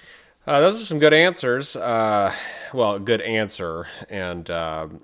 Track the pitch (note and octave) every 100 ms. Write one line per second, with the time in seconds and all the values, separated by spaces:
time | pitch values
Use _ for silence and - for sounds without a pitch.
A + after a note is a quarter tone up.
0 | - - _ _ D3 C#3+ F3 A3+ G#3+ D3+
1 | D3+ D#3 F3+ F3 B2+ B2+ C#3+ B2 A#2+ A2+
2 | A2 G#2 G2 - - - - B2+ G#2+ G2+
3 | G2+ A2 G#2 A2 G#2 - F2 E2 E2 -
4 | - G2+ F2+ F2 E2 E2+ D#2+ D#2+ D#2+ D#2+